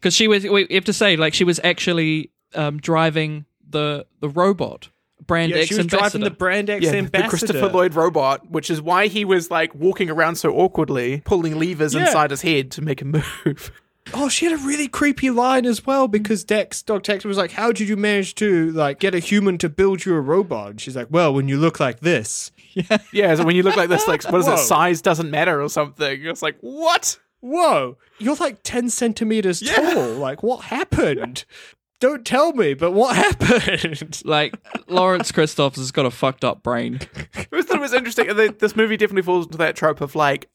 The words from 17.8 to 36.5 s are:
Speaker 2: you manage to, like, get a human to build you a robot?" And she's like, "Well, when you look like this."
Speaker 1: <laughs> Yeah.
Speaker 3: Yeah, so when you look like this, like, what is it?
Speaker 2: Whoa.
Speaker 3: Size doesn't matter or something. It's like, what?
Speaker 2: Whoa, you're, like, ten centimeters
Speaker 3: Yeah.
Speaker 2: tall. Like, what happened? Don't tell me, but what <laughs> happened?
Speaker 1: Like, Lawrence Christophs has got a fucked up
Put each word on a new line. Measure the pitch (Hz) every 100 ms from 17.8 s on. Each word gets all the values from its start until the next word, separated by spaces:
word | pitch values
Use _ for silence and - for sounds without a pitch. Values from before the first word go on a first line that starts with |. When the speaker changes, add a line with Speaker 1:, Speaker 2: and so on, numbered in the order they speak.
| 208
Speaker 2:
you | 208
manage | 208 202 190 -
to, | 214 180 165
like, | 160 147 143
get | 196
a | 180
human | 170 208 202 175
to | 170
build | 147 196 190 185
you |
a | 165
robot?" | 135 170 196 127 101
And | 104
she's | - 131
like, | 113
"Well, | 156 165
when | 139 135
you | 139
look | 165 -
like | 139 120
this." | 156 156 107 - - _
Speaker 1:
<laughs> | -
Yeah. | - 180 214 -
Speaker 3:
Yeah, | 202 196
so | 160
when | 165 175
you |
look | 185 208
like | 175
this, | 175 147
like, | 156
what | - 180
is | 180
it? |
Speaker 2:
Whoa. | 170
Speaker 3:
Size | - 160 175 165
doesn't | 190 160 160
matter | 151 170 156
or | 147
something. | 156 147 143 147 135
It's | 156 170
like, | 156 151
what? | 226 277 320 349 - - _ _
Speaker 2:
Whoa, | 247 311 339 190 131 127 _ _
you're, | 214 285
like, | 330 220
ten | - 247 240
centimeters | - 240 220 220 220 190 170
Speaker 3:
Yeah. | 247 349 320
Speaker 2:
tall. | 330 127
Like, | 113 139 139
what | 220 254
happened? | - 247 370 - 220 143 - 127 - - - _ _ _
Don't | 247 294
tell | 233 262 320
me, | 285 170
but | 139 165
what | 190 254 -
<laughs> |
happened? | 415 - - 240 - 185 170 151 156 -
Speaker 1:
Like, | - 151 147 - - - -
Lawrence | 180 185 185 -
Christophs | - 156 - 143 131
has | 131
got | 143 131
a |
fucked | 120 135 131
up | 127